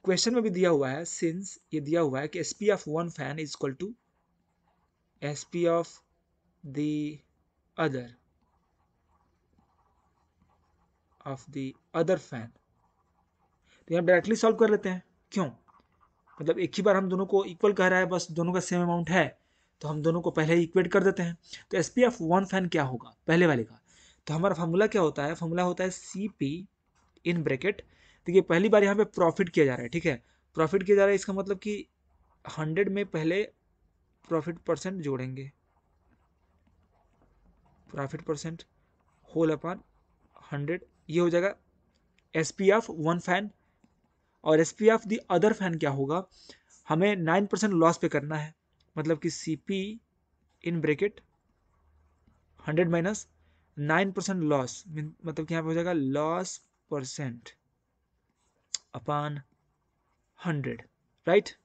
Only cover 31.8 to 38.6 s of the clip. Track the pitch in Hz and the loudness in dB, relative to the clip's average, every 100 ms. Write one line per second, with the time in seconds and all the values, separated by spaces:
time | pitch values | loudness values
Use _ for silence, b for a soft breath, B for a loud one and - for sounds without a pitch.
31.8 | - _ _ _ _ _ - - 156 165 | -10 _ _ _ _ _ -14 -6 -2 0
32.8 | 196 196 202 165 160 190 214 _ _ _ | 0 0 -4 -2 0 0 -4 _ _ _
33.8 | _ _ _ _ - 165 151 170 - 160 | _ _ _ _ -4 -4 -4 -8 -4 -4
34.8 | 185 190 143 131 131 131 135 _ _ _ | -4 -6 -4 -4 -6 -10 -14 _ _ _
35.8 | _ _ _ _ _ _ _ _ _ _ | _ _ _ _ _ _ _ _ _ _
36.8 | _ _ _ _ _ _ _ _ _ _ | _ _ _ _ _ _ _ _ _ _
37.8 | - - 139 156 165 151 160 165 | -14 -10 -8 -8 -8 -6 -8 -12